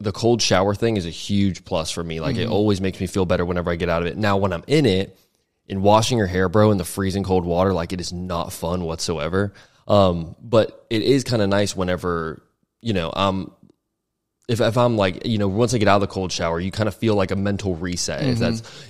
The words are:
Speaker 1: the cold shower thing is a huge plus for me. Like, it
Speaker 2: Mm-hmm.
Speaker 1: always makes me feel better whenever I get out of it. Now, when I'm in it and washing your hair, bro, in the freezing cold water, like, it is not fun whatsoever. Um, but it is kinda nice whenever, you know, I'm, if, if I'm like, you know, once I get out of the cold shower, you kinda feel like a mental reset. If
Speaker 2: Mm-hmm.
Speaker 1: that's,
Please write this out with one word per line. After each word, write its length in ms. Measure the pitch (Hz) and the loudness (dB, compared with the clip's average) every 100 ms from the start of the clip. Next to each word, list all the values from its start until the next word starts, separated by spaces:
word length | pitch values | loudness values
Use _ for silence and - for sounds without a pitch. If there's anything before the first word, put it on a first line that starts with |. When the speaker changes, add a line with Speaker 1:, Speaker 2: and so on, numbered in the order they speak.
Speaker 1:
the 120 | 101 | -8
cold 280 | - 113 120 | -2 2 2
shower 320 | - 95 98 | 2 2 2
thing 220 | 101 117 110 | 0 0 0
is 100 | 85 | -4
a 40 | |
huge 540 | 80 - 101 98 85 - | -8 -2 0 2 0 -4
plus 260 | 90 78 | -4 -4
for 120 | - | -6
me. 180 | 82 80 | -6 -4
Like, 160 | 78 117 | -4 -2
it 60 | 110 | 0
Speaker 2:
Mm-hmm. 80 | |
Speaker 1:
always 260 | 98 107 98 | 2 2 2
makes 200 | 95 92 | -2 -4
me 80 | 92 | -4
feel 180 | 101 90 | -2 0
better 200 | 90 87 | 0 0
whenever 240 | 90 87 | -2 -2
I 60 | 85 | -2
get 140 | 87 | 0
out 120 | 85 | 0
of 60 | 85 | -2
it. 100 | 85 | -2
Now, 200 | 104 98 | 0 2
when 160 | 98 | 0
I'm 100 | 87 - | -2 0
in 180 | 147 135 | 2 4
it 320 | 95 95 - _ _ _ _ - | 2 -2 -8 _ _ _ _ -10
and 160 | 98 | 0
washing 340 | 98 107 113 123 | 4 4 4 0
your 100 | 95 | 0
hair, 200 | 92 92 | 0 2
bro, 240 | 107 107 | 4 4
in 60 | 101 | 4
the 80 | 87 | 0
freezing 380 | - 95 95 | -2 -2 -2
cold 200 | 92 92 85 | 0 0 2
water, 280 | 85 95 | 2 2
like, 180 | 92 85 | 2 -2
it 80 | 92 | -6
is 140 | 85 | -8
not 400 | 87 90 85 90 | -8 -6 -6 -6
fun 300 | - 82 90 85 | -6 -4 -4 -4
whatsoever. 680 | 80 - 80 76 92 104 - - _ - | -6 -6 -4 -2 -2 -2 -4 -20 _ 2
Um, 480 | 104 95 85 82 - | 6 6 2 -4 -12
but 440 | 117 113 101 - _ | 0 2 2 -2 _
it 120 | 110 | 0
is 240 | 107 135 127 | 2 2 2
kinda 200 | 117 101 | 0 2
nice 300 | 101 104 95 | 2 0 -2
whenever, 640 | 92 90 90 85 80 76 _ _ _ _ | -2 -2 -2 -4 -6 -10 _ _ _ _
you 120 | 117 | -4
know, 180 | 98 82 | -2 -2
I'm, 380 | - 98 95 87 - _ _ _ _ _ _ _ _ - | 0 0 0 -6 -14 _ _ _ _ _ _ _ _ -6
if, 140 | 113 | 0
if 160 | 117 110 | 0 2
I'm 180 | 120 110 | 2 4
like, 300 | 95 90 107 | 2 0 -2
you 100 | 110 | 0
know, 120 | 101 | 0
once 240 | 95 117 | 2 0
I 40 | 120 | 2
get 120 | 98 | 2
out 60 | 101 | 2
of 60 | |
the 60 | 98 | 2
cold 240 | - 92 | -2 -4
shower, 280 | - 85 82 | -2 -2 -2
you 100 | 92 | -4
kinda 200 | 92 107 | -4 -4
feel 240 | - 113 104 | -2 0 2
like 160 | 92 | 0
a 40 | 98 | 0
mental 400 | 98 98 101 82 | -2 -2 -4 -4
reset. 460 | 90 87 - 73 | -4 -4 -6 -2
If 120 | 139 117 | -2 0
Speaker 2:
Mm-hmm. 40 | |
Speaker 1:
that's, 180 | 117 113 - - - | 0 -2 -8 -18 -4